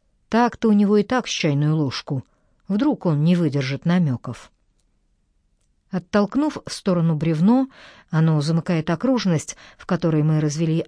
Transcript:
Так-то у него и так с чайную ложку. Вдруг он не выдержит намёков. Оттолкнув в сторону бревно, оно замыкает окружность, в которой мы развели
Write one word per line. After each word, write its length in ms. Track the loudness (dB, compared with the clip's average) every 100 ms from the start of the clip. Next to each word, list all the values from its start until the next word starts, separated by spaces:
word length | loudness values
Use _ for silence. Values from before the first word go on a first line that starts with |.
| _ _ -4
Так-то 400 | 0 0 0 2
у 60 |
него 240 | 4 4 2
и 60 |
так 240 | 2 -2 -4
с 40 |
чайную 440 | -4 -2 0 0 0
ложку. 500 | -2 -4 -6 -8 -8 _ _ _ -6
Вдруг 360 | -2 0 0 -2
он 180 | 0
не 140 | 2 2
выдержит 480 | 0 -2 -4 -4 -2
намёков. 680 | 0 0 -2 -6 -14 -16 _ _ _ _ _ _ _ _ _ _ _ _ _ _
Оттолкнув 680 | -10 -4 -2 0 0 -2 -4 -12
в 60 |
сторону 420 | -8 -2 0 0 0
бревно, 540 | -2 2 2 2 0 -6 -20 -20 -6
оно 320 | 0 2 2
замыкает 480 | 0 -2 0 -4 -2
окружность, 680 | -2 0 0 0 -2 -4 -16 -20 -16
в 80 | -6
которой 360 | -2 0 0
мы 180 | 2 2
развели 440 | 0 -2 -2 -2